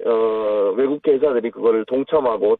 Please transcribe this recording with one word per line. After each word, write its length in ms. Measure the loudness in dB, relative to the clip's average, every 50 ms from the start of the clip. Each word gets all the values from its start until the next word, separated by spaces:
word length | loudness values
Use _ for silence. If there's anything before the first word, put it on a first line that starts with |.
| 0
어, 680 | 0 0 2 0 0 0 -2 -2 -2 0 0 0 0 0
외국계 360 | 0 0 0 -2 -2 0 0 2
회사들이 380 | 2 2 2 0 0 -2 -4
그걸 320 | -4 -2 0 2 2 0 0
동참하고 680 | -2 -4 -4 -2 0 0 0 0 0 0 0 0 0 2